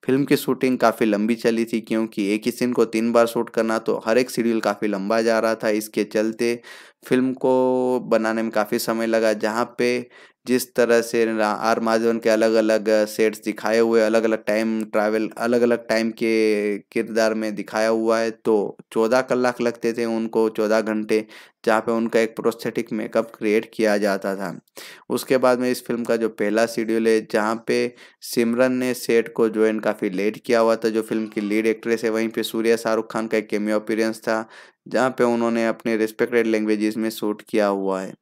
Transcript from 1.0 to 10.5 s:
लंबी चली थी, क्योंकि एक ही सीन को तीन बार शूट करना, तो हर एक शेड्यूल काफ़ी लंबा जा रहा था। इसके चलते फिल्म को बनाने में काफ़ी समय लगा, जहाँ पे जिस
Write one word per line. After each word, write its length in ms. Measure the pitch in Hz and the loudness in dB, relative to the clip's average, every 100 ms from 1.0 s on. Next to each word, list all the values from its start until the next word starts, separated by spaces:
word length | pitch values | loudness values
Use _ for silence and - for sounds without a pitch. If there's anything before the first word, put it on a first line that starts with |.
| 113 | 0
लंबी 300 | 101 107 117 | 2 0 0
चली 300 | 120 113 113 | 0 0 -2
थी, 160 | 117 | -4
क्योंकि 540 | 107 113 110 110 98 107 | -2 -2 -2 -2 -2 0
एक 60 | 117 | -2
ही 60 | |
सीन 220 | 120 123 | -2 -2
को 120 | 123 113 | 0 0
तीन 260 | 110 117 | 0 2
बार 160 | 117 117 | 4 4
शूट 220 | 120 113 | 2 -4
करना, 300 | - 113 113 | -2 0 -2
तो 240 | 113 107 113 | -2 -4 0
हर 120 | 117 | 0
एक 140 | 131 | 0
शेड्यूल 280 | - 117 113 | 0 0 0
काफ़ी 280 | 107 101 107 | 0 -2 -4
लंबा 340 | 98 98 113 | -4 0 0
जा 180 | 113 113 | 2 2
रहा 160 | 113 110 | 0 -2
था। 140 | 117 | 0
इसके 340 | 107 107 - | -2 -2 -4
चलते 580 | 104 110 110 113 117 120 - - - _ - | -2 0 -2 -2 -2 -2 -8 -20 -20 _ -2
फिल्म 280 | 127 131 | 0 0
को 680 | 127 131 131 127 127 127 127 | -2 0 2 2 0 0 -2
बनाने 420 | 110 110 110 113 | 2 2 2 -2
में 100 | 113 | -2
काफ़ी 280 | 110 104 120 | -2 0 -2
समय 280 | - 113 113 | -2 -2 0
लगा, 260 | 113 110 | 2 2
जहाँ 420 | 107 107 110 120 - | 0 -2 -2 -4 -2
पे 320 | 123 123 123 - - _ | -2 -2 -6 -20 -20 _
जिस 280 | - | -2